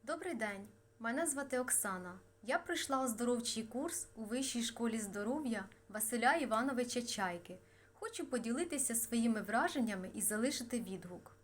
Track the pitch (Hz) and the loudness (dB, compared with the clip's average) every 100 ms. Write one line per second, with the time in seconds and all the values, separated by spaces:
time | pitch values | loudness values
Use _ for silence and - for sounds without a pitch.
0 | 233 320 370 233 220 196 202 - - - | -6 -6 -4 -2 -2 -4 -12 -18 -20 -6
1 | 226 262 330 277 277 254 254 - 208 185 | -2 0 0 0 0 0 2 2 2 -4
2 | 180 185 - - 208 330 349 339 - 269 | -6 -12 -18 -14 0 0 2 -2 0 0
3 | 262 220 240 247 233 226 220 247 330 - | 2 0 2 2 0 -2 -4 -2 -2 -4
4 | - - 214 247 269 240 233 - 233 226 | -8 -10 -4 -2 -2 0 -2 0 0 0
5 | 202 202 208 294 277 214 190 - - 208 | -2 -2 0 0 0 -2 -4 -12 -10 -4
6 | - 240 240 330 254 220 262 247 247 247 | -2 4 6 6 4 2 2 2 0 0
7 | 240 - 190 175 - 185 - - - - | -2 0 0 -2 -8 -14 -16 -20 -20 -12
8 | 453 466 285 254 226 247 339 285 - 233 | -10 -6 -2 -2 0 0 0 0 0 0
9 | - 233 233 214 208 220 339 302 220 196 | 0 4 4 4 2 4 4 2 0 0
10 | 185 - 190 214 254 294 233 240 185 185 | -4 0 0 4 2 2 -2 -4 -2 -6
11 | 175 180 - - | -8 -12 -14 -20